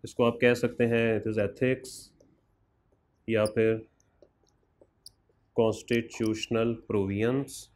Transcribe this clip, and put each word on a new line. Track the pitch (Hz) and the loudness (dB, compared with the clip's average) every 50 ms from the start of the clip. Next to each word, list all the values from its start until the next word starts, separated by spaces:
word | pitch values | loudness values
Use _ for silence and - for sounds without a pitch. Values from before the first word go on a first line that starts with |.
| - | -14
इसको | - - - 120 | -10 0 2 2
आप | 117 117 - | 2 2 4
कह | 127 120 120 | 4 4 4
सकते | 120 - 117 - - 120 | 4 0 -4 0 0 0
हैं | 117 117 117 117 113 110 | 2 2 2 2 2 0
it | 104 104 113 | 0 -2 -2
is | 107 110 | 0 0
ethics | 101 98 - - 131 127 131 131 - - - - - - _ _ - _ _ _ _ _ _ _ _ _ _ _ _ _ _ _ _ _ _ _ _ - | -2 -2 -2 -2 0 0 0 -2 -6 -16 -18 -18 -20 -20 _ _ -20 _ _ _ _ _ _ _ _ _ _ _ _ _ _ _ _ _ _ _ _ 0
या | 113 107 107 | 2 2 2
फिर | 107 - 113 110 110 113 113 110 _ _ _ _ _ _ _ - _ _ _ _ _ _ _ _ _ _ _ - _ _ _ _ - _ _ _ _ _ _ _ _ _ | 2 2 2 4 4 2 0 -4 _ _ _ _ _ _ _ -20 _ _ _ _ _ _ _ _ _ _ _ -20 _ _ _ _ -20 _ _ _ _ _ _ _ _ _
कॉन्स्टिट्यूशनल | - 113 110 104 - - - 120 117 117 117 - - 113 110 110 110 - - 117 110 113 120 117 113 - - | 2 2 2 0 -2 -4 -2 -2 -2 -2 -4 -6 -4 -2 -2 -2 -4 -4 -2 0 0 0 0 -2 -4 -6 -2
प्रोविजंस | 107 104 98 98 98 101 110 117 127 139 139 - - - - _ _ | 0 0 0 0 0 0 0 0 0 -2 -4 -6 -12 -16 -18 _ _